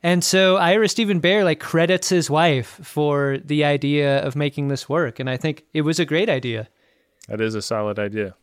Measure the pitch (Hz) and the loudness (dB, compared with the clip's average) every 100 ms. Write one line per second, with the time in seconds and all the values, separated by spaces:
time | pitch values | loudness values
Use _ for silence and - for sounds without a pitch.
0 | 170 180 - 190 190 190 175 202 214 - | 2 0 2 4 4 4 4 4 2 0
1 | 214 185 165 208 185 151 - 165 170 185 | 0 2 2 2 2 0 -2 0 2 2
2 | - 185 156 151 170 135 117 - 160 - | 2 0 2 2 2 2 -4 -14 -10 -2
3 | 147 143 139 135 147 151 147 143 143 147 | 0 0 -2 -4 -2 0 2 2 0 0
4 | 143 139 143 135 147 139 139 139 - 151 | 2 0 -2 -2 -4 -2 -4 -4 -2 -2
5 | 147 - 131 131 160 151 _ 156 151 165 | -2 -4 -6 -4 -4 -6 _ -2 -2 0
6 | 156 151 220 135 123 113 110 _ _ _ | 0 0 0 -2 -2 -6 -8 _ _ _
7 | _ _ - 107 110 110 - 113 104 104 | _ _ -12 -4 -4 -4 -4 -2 -2 -2
8 | 101 107 101 92 | -4 -4 -6 -8